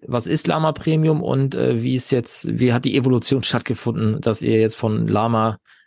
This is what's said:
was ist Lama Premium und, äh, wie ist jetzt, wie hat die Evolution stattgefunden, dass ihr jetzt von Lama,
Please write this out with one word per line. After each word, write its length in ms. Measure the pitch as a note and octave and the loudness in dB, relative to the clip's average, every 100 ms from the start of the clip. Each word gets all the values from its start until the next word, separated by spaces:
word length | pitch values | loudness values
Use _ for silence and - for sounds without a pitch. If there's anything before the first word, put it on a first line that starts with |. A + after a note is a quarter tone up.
| - | -6
was 220 | A#2+ D3+ | -4 -2
ist 180 | D#3+ E3+ | -2 0
Lama 260 | D#3 D#3 | 0 0
Premium 500 | D3+ - D#3 D#3+ D3+ | -2 0 2 2 0
und, 320 | - C3 C3+ C3+ | 0 0 0 0
äh, 260 | B2 A#2+ | 0 0
wie 140 | B2 C3 | 0 -2
ist 160 | - | 0
jetzt, 480 | B2+ A#2 - - A2+ | -2 -2 -6 -4 0
wie 140 | B2 | 2
hat 100 | A#2+ | 2
die 140 | B2 G2 | 2 0
Evolution 460 | B2 B2+ - C3 | 2 2 2 0
stattgefunden, 760 | - A#2 - A#2+ - A2+ A2 G#2+ | 0 -2 -2 -6 -4 -2 0 0
dass 220 | A2+ A2 | 0 -2
ihr 180 | A2+ A2+ | 2 2
jetzt 160 | A2 - | 2 0
von 320 | A2+ A2 G#2+ | -2 0 0
Lama, 500 | G#2 A2+ A#2 A2+ G#2+ _ _ | 0 2 2 0 -2 _ _